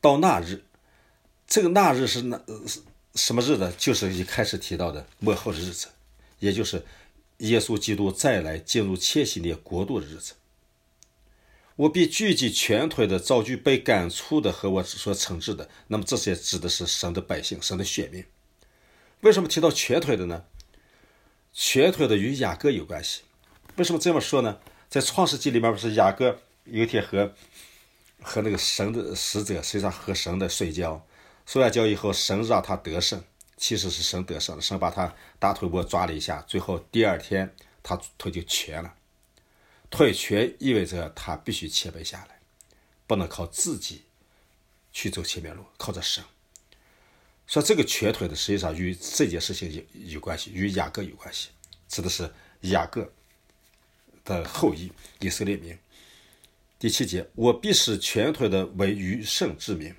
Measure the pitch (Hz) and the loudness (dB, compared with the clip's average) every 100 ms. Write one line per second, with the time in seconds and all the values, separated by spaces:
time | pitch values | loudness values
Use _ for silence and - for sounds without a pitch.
0 | 151 139 185 107 85 92 _ _ _ _ | 8 8 6 4 0 -8 _ _ _ _
1 | _ _ _ _ _ 220 180 180 185 127 | _ _ _ _ _ 2 6 6 6 6
2 | 123 120 123 120 - 110 - - - - | 2 0 -2 -6 -10 -14 -10 -10 -12 -20
3 | _ - - 117 120 135 92 87 - 120 | _ -2 2 2 4 2 2 0 2 2
4 | 98 92 92 - 110 - - 85 87 76 | 2 -2 -2 0 0 -2 -6 -4 -4 -4
5 | - _ 104 101 117 82 90 85 - _ | -14 _ 2 2 0 -4 -6 -8 -12 _
6 | _ _ _ _ 98 98 110 92 - - | _ _ _ _ 0 0 -2 -4 -8 -20
7 | - _ _ _ 107 113 - 107 - 101 | -20 _ _ _ 2 2 4 -2 0 0
8 | 101 92 143 107 80 80 - 117 98 92 | 0 2 2 2 0 -8 -2 0 0 0
9 | - 151 143 - 85 78 - 87 95 117 | 0 2 0 -2 -4 -6 -6 -4 -2 -4
10 | 73 78 - - _ _ _ _ _ _ | -6 -14 -16 -18 _ _ _ _ _ _
11 | _ _ _ _ _ _ _ - 151 170 | _ _ _ _ _ _ _ 2 2 4
12 | 165 - 214 165 127 - - 110 156 143 | 2 4 2 4 2 0 2 4 2 2
13 | 104 95 - 123 110 127 - 131 131 104 | 2 2 4 2 2 0 2 2 4 2
14 | 87 - - 151 101 90 98 95 90 - | 2 -4 0 2 2 0 0 0 -2 -6
15 | - 98 - 87 95 78 - - _ 107 | -4 -2 -2 -4 -6 -6 -10 -20 _ -4
16 | 92 120 - 90 - 90 85 - 85 - | -2 -2 0 -2 -2 -4 -2 -2 -2 -2
17 | 90 85 90 80 - 82 - 92 95 - | -2 -4 -4 -6 -4 -6 -4 -4 -4 -4
18 | 87 87 - _ _ _ _ _ _ _ | -6 -8 -16 _ _ _ _ _ _ _
19 | _ _ 208 202 165 - 160 - - 135 | _ _ 6 6 4 4 4 4 2 2
20 | 147 107 90 85 - - - - _ _ | 2 0 0 -6 -10 -20 -20 -20 _ _
21 | _ _ _ _ _ - - 127 165 185 | _ _ _ _ _ -4 2 6 4 4
22 | 135 107 107 135 110 90 147 110 76 80 | 4 4 2 0 -2 2 0 0 -4 -8
23 | - - _ _ _ _ - - 175 170 | -8 -10 _ _ _ _ -16 -2 0 2
24 | 175 156 - 139 120 101 - - _ 143 | 4 2 2 2 2 -2 -14 -20 _ 0
25 | 135 - 180 135 147 117 113 101 113 107 | 0 2 2 2 2 2 2 0 0 4
26 | 98 98 127 - _ _ - 113 113 110 | 4 6 2 0 _ _ -8 0 2 0
27 | 95 98 101 - - - - - _ _ | 0 0 0 -4 -20 -20 -20 -20 _ _
28 | _ _ - 113 107 98 - - 101 113 | _ _ -6 -2 0 0 0 0 -2 -2
29 | 92 95 - 104 104 90 - 104 98 92 | -4 -4 -4 -4 -2 -4 -4 -2 -2 -4
30 | - 95 - 92 92 - 90 80 82 80 | -6 -4 -2 -2 -2 -2 -4 -2 -4 -6
31 | - _ - _ - 135 123 117 110 101 | -14 _ -20 _ -4 4 4 4 2 2
32 | 104 98 - 98 113 107 - 92 - 80 | 0 0 0 0 2 2 2 -6 -4 -2
33 | 90 98 - _ - _ - 107 92 85 | -2 -4 -10 _ -20 _ -4 -2 -2 -2
34 | - 90 92 78 - 78 - 95 90 98 | -4 -4 -6 -6 -6 -4 -4 0 -2 -2
35 | 87 - - _ 98 - 90 90 85 92 | -6 -6 -20 _ 0 0 -2 -2 0 0
36 | 90 78 - 76 - 95 90 87 - 117 | -2 -4 -6 -8 -4 -6 -4 -6 -2 2
37 | 107 85 - 98 95 - - _ - 98 | 2 2 -2 -4 -4 -10 -20 _ -8 -8
38 | - _ 101 85 92 - - 78 85 - | -8 _ -8 -8 -4 -4 -4 -10 -12 -16
39 | _ _ _ _ _ _ _ _ _ - | _ _ _ _ _ _ _ _ _ 4
40 | 143 87 - 104 120 - 135 113 87 90 | 4 4 0 2 0 0 2 2 2 -4
41 | 80 - - 80 - 98 78 - 90 80 | -8 -10 -8 -8 -6 -6 -4 -6 -6 -10
42 | 80 - - - _ _ _ _ _ _ | -12 -12 -18 -20 _ _ _ _ _ _
43 | _ 107 87 - 87 - 180 117 - - | _ -2 -2 -6 -10 -4 -4 -4 -8 -14
44 | _ _ _ _ _ _ _ _ _ - | _ _ _ _ _ _ _ _ _ -6
45 | 98 87 82 - 78 85 101 _ - 87 | -6 -4 -6 -8 -10 -14 -18 _ -8 -6
46 | 87 - - _ _ - _ _ _ _ | -4 -6 -8 _ _ -20 _ _ _ _
47 | _ _ _ _ - 151 147 202 - - | _ _ _ _ -2 0 4 4 2 0
48 | 104 - 87 73 - 101 87 80 90 90 | 0 -2 -4 -4 -2 -2 -2 -4 -4 -6
49 | - - 131 85 - 95 87 80 - - | -6 0 0 0 -6 -6 -8 -12 -16 -20
50 | 98 78 - 82 - 92 101 95 78 - | -14 -12 -10 -10 -8 -4 -2 -2 -4 -6
51 | 98 - - - - _ - - _ - | -10 -12 -14 -12 -12 _ -20 -20 _ -6
52 | 90 - 85 - - _ 92 90 80 120 | -4 -4 -6 -10 -20 _ 0 0 0 -6
53 | - _ _ _ _ _ _ _ _ _ | -8 _ _ _ _ _ _ _ _ _
54 | _ _ - 90 80 - 160 78 90 - | _ _ -6 -6 -4 0 0 0 -10 -14
55 | - _ 95 - 101 98 82 95 _ _ | -20 _ -6 -2 -4 -4 -8 -18 _ _
56 | - - _ _ _ _ _ _ 113 - | -20 -20 _ _ _ _ _ _ -2 0
57 | 110 92 - - 117 120 208 196 - 101 | -2 -4 -8 2 2 4 2 2 2 0
58 | - 110 120 156 117 95 92 95 98 104 | -2 0 0 0 0 0 -2 -2 -2 -2
59 | 92 104 107 - 95 - - 90 76 | -4 -4 -4 -2 -2 -4 -8 -8 -8